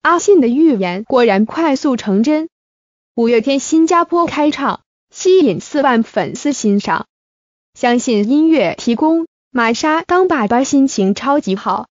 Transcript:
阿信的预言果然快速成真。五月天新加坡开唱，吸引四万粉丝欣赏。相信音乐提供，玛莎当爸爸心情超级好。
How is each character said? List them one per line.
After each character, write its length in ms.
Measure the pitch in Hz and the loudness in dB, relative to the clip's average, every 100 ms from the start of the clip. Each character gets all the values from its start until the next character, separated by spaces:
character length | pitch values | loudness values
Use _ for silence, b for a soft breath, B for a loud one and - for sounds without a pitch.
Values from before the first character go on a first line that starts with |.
阿 180 | 311 339 | 0 0
信 220 | 339 392 | 4 4
的 80 | 240 | 4
预 280 | 254 320 226 | 2 2 2
言 260 | 185 180 | -2 -6
果 220 | 226 254 233 | -2 2 2
然 180 | 196 | 2
快 320 | 220 - 330 269 | 0 0 -2 0
速 200 | 294 247 | -2 -2
成 260 | - 196 | -2 0
真。 260 | 233 302 320 _ _ _ _ _ _ | 2 0 -4 _ _ _ _ _ _
五 140 | - 233 | -2 0
月 140 | 240 | 0
天 180 | 240 277 | 0 -2
新 260 | - 320 320 | 0 2 2
加 200 | 349 339 | 2 0
坡 180 | 349 | 0
开 260 | 339 285 302 | -2 0 -2
唱， 300 | 294 269 - _ _ _ | -2 -6 -6 _ _ _
吸 300 | - 381 370 | -6 2 4
引 200 | 285 170 | 4 0
四 220 | - 302 | -4 -2
万 200 | 277 233 | 2 2
粉 320 | 226 - 170 | 0 -4 -6
丝 200 | - 285 | -4 -6
欣 260 | 277 214 202 | -2 0 0
赏。 240 | 202 170 - _ _ _ _ _ _ | -2 -6 -6 _ _ _ _ _ _
相 240 | _ 247 247 | _ -2 0
信 320 | 240 214 208 | 0 -2 0
音 180 | 285 320 | 2 2
乐 260 | 311 175 - | 2 0 -2
提 160 | - | -4
供， 320 | 233 311 330 330 _ _ | 0 0 0 -4 _ _
玛 220 | 254 226 | -4 -2
莎 300 | 233 311 320 | -2 -2 -2
当 260 | 381 359 370 | 0 0 0
爸 180 | 311 208 | 0 0
爸 180 | 233 | 0
心 220 | 269 285 269 | 0 0 0
情 280 | - 190 | 0 -2
超 260 | 202 247 285 | -2 -2 -2
级 160 | 240 196 | -2 -6
好。 320 | 214 196 226 | -4 -6 -8